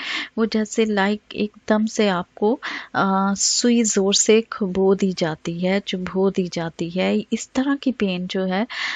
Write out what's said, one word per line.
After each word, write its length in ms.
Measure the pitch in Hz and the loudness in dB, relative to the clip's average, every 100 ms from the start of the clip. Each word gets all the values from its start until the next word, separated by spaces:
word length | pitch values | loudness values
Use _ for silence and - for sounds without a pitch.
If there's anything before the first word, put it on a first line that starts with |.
| - - - - | -8 -8 -6 -2
वो 80 | 226 | 0
जैसे 400 | 220 214 - 220 | 0 0 0 0
like 460 | 202 196 208 - | 2 2 0 -6
एकदम 520 | - 208 - - 214 220 | -6 -6 -6 0 0 2
से 220 | - 208 | 2 2
आपको, 520 | 180 - - 208 277 - - - | 0 -4 -2 0 0 -4 -12 -6
अ, 400 | - 196 190 196 | 0 2 2 0
सुई 500 | 196 - - 240 233 | 0 -2 0 2 4
जोर 300 | 214 202 196 | 2 2 2
से 260 | 202 - 220 | 4 4 4
खुबो 540 | 226 - 190 185 190 | 2 -4 -2 2 2
दी 180 | 196 190 | 4 2
जाती 480 | 180 165 160 - 170 | 0 -2 -2 -6 -4
है, 200 | 185 196 | 0 0
चुभो 500 | - 190 180 185 196 | -2 -6 -4 0 0
दी 180 | 190 180 | 0 -2
जाती 420 | 170 165 - 170 | -4 -6 -6 -6
है, 280 | 180 190 208 | -2 0 0
इस 320 | - 226 - | -2 -8 -4
तरह 200 | - 269 | -2 -2
की 180 | 285 262 | 0 -2
पेन 340 | - 196 180 185 | -2 -2 -2 -4
जो 180 | 196 | -4
है 220 | 190 185 240 - - | -2 -2 -4 -6 -8